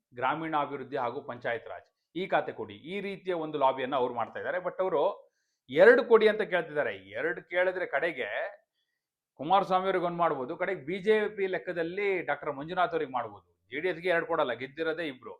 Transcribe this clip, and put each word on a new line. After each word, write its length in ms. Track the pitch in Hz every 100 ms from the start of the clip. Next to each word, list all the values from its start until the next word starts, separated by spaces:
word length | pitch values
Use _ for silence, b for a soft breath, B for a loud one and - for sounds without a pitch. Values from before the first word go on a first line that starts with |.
| _
ಗ್ರಾಮೀಣಾಭಿವೃದ್ಧಿ 840 | 123 127 156 160 151 135 135 123 139
ಹಾಗೂ 240 | 120 139
ಪಂಚಾಯತ್ 460 | - 120 127 117 -
ರಾಜ್, 500 | 87 - _ _ 165
ಈ 100 | 185
ಖಾತೆ 240 | 165 -
ಕೊಡಿ, 240 | 120 104 104
ಈ 260 | 139 202
ರೀತಿಯ 320 | 196 185 180
ಒಂದು 240 | 170 156 147
ಲಾಬಿಯನ್ನ 380 | 135 - 127 139
ಅವ್ರು 180 | 123
ಮಾಡ್ತಾ 260 | 120 110 107
ಇದ್ದಾರೆ. 180 | 120 180
But 160 | 175 180
ಅವರು 540 | 185 151 175 - - _ _ _ -
ಎರಡು 360 | 139 214 247 226
ಕೊಡಿ 220 | 220 214
ಅಂತ 140 | 214
ಕೇಳ್ತಿದ್ದಾರೆ. 560 | 180 175 160 147 120 98
ಎರಡು 520 | 95 107 160 175 -
ಕೇಳಿದ್ರೆ 360 | 175 185 185 175
ಕಡೆಗೆ 760 | 139 170 135 104 123 190 - _ _ _ _ _ _ _
ಕುಮಾರಸ್ವಾಮಿ 520 | - 147 196 180 185 190
ಅವ್ರಿಗೆ 200 | 185 175
ಒಂದ್ 120 | 170
ಮಾಡ್ಬೋದು, 400 | 165 139 127 135
ಕಡೆಗೆ 240 | 180 180
ಬಿ 180 | 139 196
ಜೆ 300 | 202 214 208
ಪಿ 180 | 208 190
ಲೆಕ್ಕದಲ್ಲಿ 760 | 175 185 175 165 185 202 180
ಡಾಕ್ಟರ್ 340 | 139 143 156 139
ಮಂಜುನಾಥ್ 360 | 156 185 170
ಅವ್ರಿಗೆ 200 | 160 143
ಮಾಡ್ಬೋದು. 580 | 127 113 101 _ _ _
ಜೆ 100 | 139
ಡಿ 80 | 180
ಎಸ್ಗೆ 220 | 165 180
ಎರಡು 160 | 170 160
ಕೊಡಲ್ಲ, 280 | 165 131
ಗೆದ್ದಿರೋದೇ 540 | 117 135 147 160 156 160
ಇಬ್ರು. 280 | 123 110